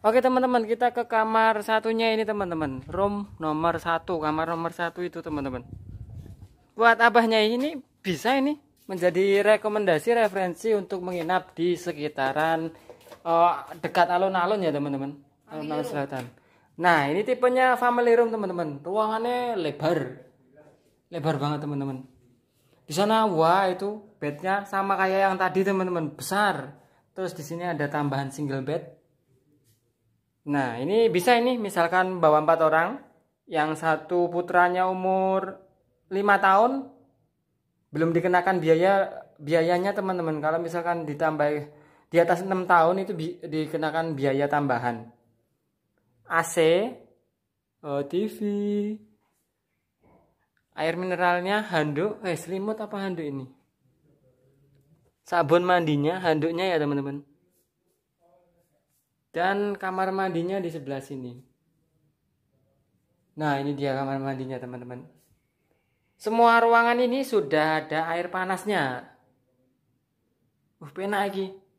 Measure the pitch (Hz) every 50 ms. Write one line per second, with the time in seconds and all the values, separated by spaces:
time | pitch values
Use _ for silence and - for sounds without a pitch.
0 | - 214 220 254 233 262 254 254 254 254 247 240 220 214 233 233 247 240 233 240
1 | 233 - 233 220 220 220 220 220 220 226 220 214 208 - 220 220 214 226 226 226
2 | 226 226 220 220 220 208 214 208 196 180 170 160 156 143 131 127 127 - 160 180
3 | 196 202 202 202 202 202 - - 160 156 151 156 165 170 165 165 - 170 170 165
4 | - - 185 160 151 151 151 156 160 165 170 165 165 165 170 - 175 170 165 180
5 | 180 175 - 170 160 165 151 147 135 139 127 123 120 - - - - - - -
6 | - - - - - - - - - - _ _ _ _ _ - 226 233 226 220
7 | 233 233 208 240 226 220 226 220 214 214 233 240 262 302 330 269 - _ _ _
8 | _ 190 175 147 - 226 269 277 262 285 302 294 _ _ _ _ _ - 190 180
9 | 175 180 160 180 190 202 196 202 202 208 214 214 - 214 208 214 208 190 165 151
10 | 156 233 240 233 226 208 185 196 190 180 165 - - 226 220 202 185 180 196 185
11 | 180 185 180 175 160 165 185 185 - - _ - 165 180 175 160 175 175 160 147
12 | 147 147 147 - 135 135 135 151 156 160 165 160 165 165 160 - - - - -
13 | - - - - _ 170 165 170 170 175 156 139 139 - - 170 - 160 160 190
14 | 175 175 175 175 196 196 190 185 175 185 214 208 185 160 143 143 143 147 139 135
15 | 139 139 143 - _ _ _ _ _ _ 156 156 151 156 151 151 - - 151 147
16 | 139 139 139 131 123 120 - _ _ _ _ _ _ _ _ - 165 180 170 151
17 | 143 139 151 185 214 262 254 247 247 247 247 254 254 254 247 247 247 247 240 240
18 | 240 240 233 233 240 226 220 220 208 185 175 175 165 156 143 139 143 170 190 214
19 | 220 214 220 220 226 240 247 247 247 240 233 196 165 151 143 - 156 160 175 156
20 | 127 123 127 - - - _ _ _ _ _ - - _ _ _ _ _ _ _
21 | _ _ 175 165 143 160 151 135 143 147 151 147 147 147 147 139 139 139 131 127
22 | - - _ _ _ _ _ _ _ _ _ _ _ _ _ _ _ - 147 160
23 | 202 208 220 220 226 214 180 156 160 165 175 196 196 190 180 185 190 202 214 214
24 | - - _ _ - 147 143 147 180 185 196 202 196 - - 196 196 196 196 185
25 | 190 190 190 196 196 196 190 185 185 185 151 190 190 196 196 190 185 185 180 170
26 | 160 143 - - - - 190 202 208 202 175 143 131 139 - - _ _ _ _
27 | _ _ _ - 185 175 165 165 147 - 165 170 175 180 165 143 147 143 147 151
28 | 147 143 135 135 139 135 131 - 151 139 135 135 131 139 151 170 - - - _
29 | _ _ _ _ _ _ _ _ _ _ _ _ _ _ _ _ _ _ _ _
30 | _ _ _ _ _ _ _ _ _ 147 143 143 135 123 113 117 131 160 202 226
31 | 233 226 165 180 175 254 247 233 233 247 254 240 214 196 - 180 170 170 175 185
32 | 185 185 185 180 165 151 151 151 156 156 165 160 160 156 156 160 165 190 254 277
33 | - - _ _ _ _ _ _ _ - 170 156 151 156 156 151 - 165 156 147
34 | - - 180 180 175 175 170 175 175 175 - 180 175 175 180 185 185 185 190 185
35 | 185 190 190 190 190 190 190 190 185 190 196 - - _ _ _ _ _ _ _
36 | _ _ 190 196 202 208 202 190 202 190 190 202 226 247 269 269 269 - - _
37 | _ _ _ _ _ _ _ _ _ _ _ _ _ _ _ _ _ _ - 147
38 | 165 165 165 170 165 185 180 180 175 190 190 175 156 160 165 160 175 190 196 196
39 | 196 196 - - - - _ _ 151 139 160 165 160 170 180 175 185 202 202 208
40 | 196 190 185 180 165 160 156 151 143 156 160 165 175 165 165 175 170 175 170 170
41 | 160 147 147 147 165 156 156 147 147 147 151 147 143 - - - - _ _ _
42 | _ _ - 170 170 165 180 170 190 190 190 185 180 180 180 170 160 165 185 190
43 | 190 190 202 160 156 170 175 - - 160 151 156 156 143 - 156 156 156 147 165
44 | 165 165 156 135 135 139 135 139 143 139 143 147 143 139 127 123 123 123 117 113
45 | 113 - - _ _ _ _ _ _ _ _ _ _ _ _ _ _ _ _ _
46 | _ _ _ _ _ - 175 165 165 - - 175 160 160 165 180 214 247 247 -
47 | - _ _ _ _ _ _ _ _ _ _ _ _ _ _ _ - 147 139 139
48 | 143 143 - 180 208 214 - - 208 208 202 202 202 208 208 208 208 208 214 214
49 | - _ _ _ _ _ _ _ _ _ _ _ _ _ _ _ _ _ _ _
50 | _ _ _ _ _ _ _ _ _ _ _ _ _ _ _ - 151 160 165 170
51 | 185 185 180 165 180 180 175 180 180 190 202 214 208 214 180 160 151 151 143 147
52 | 180 214 208 - - 185 170 160 - 165 190 190 196 214 220 214 214 208 214 202
53 | 196 190 180 170 160 147 139 135 131 127 - _ _ _ _ _ _ _ _ _
54 | _ _ _ _ _ _ _ _ _ _ _ _ _ _ _ _ _ _ _ _
55 | _ _ _ _ _ - 180 175 165 139 165 175 180 185 180 175 170 156 151 143
56 | 143 156 175 190 185 170 156 151 156 165 170 170 185 190 175 160 151 147 143 143
57 | 139 139 139 143 143 _ _ _ _ _ _ _ _ _ _ _ _ _ _ _
58 | _ _ _ _ _ 175 _ _ _ _ _ _ _ _ _ _ _ _ _ _
59 | _ _ _ _ _ _ - 160 175 185 196 202 208 208 202 196 196 185 185 185
60 | 190 190 190 190 190 190 170 165 165 180 190 196 180 170 160 165 135 135 139 135
61 | 135 - 143 131 127 123 120 127 - _ _ _ _ _ _ _ _ _ _ _
62 | _ _ _ _ _ _ _ _ _ _ _ _ _ _ _ _ _ _ _ _
63 | _ _ _ _ _ _ _ 151 156 151 139 139 139 143 147 135 143 139 131 135
64 | 139 135 135 135 135 135 135 131 131 131 135 123 127 123 123 123 123 123 123 123
65 | - - _ _ _ _ _ _ _ _ _ _ _ _ _ _ _ _ _ _
66 | _ _ _ _ - 214 220 233 233 233 226 233 226 233 233 233 233 240 240 240
67 | 254 240 240 269 262 262 240 202 165 139 160 156 151 156 156 156 156 156 156 156
68 | 160 165 165 170 175 175 - 185 185 185 190 180 - 208 208 175 147 131 127 123
69 | - - _ _ _ _ _ _ _ _ _ _ _ _ _ _ _ _ _ _
70 | _ _ _ _ _ _ _ _ _ _ _ _ _ _ _ _ 165 143 - 185
71 | 190 202 208 196 202 196 190 190 190 185 - - _ _ _